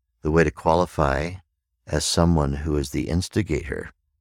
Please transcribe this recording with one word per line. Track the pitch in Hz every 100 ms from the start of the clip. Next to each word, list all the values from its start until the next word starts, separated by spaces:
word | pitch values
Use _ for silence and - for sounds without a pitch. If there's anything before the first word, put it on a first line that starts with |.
| _ _
the | 78
way | 80
to | 76
qualify | - 85 82 87 - 71 67 85 92 _ _ _ _
as | - 76
someone | - - 85 80 71
who | 71 76 73
is | 69
the | 71 -
instigator | 82 - 113 - 73 - 50 - _ _ _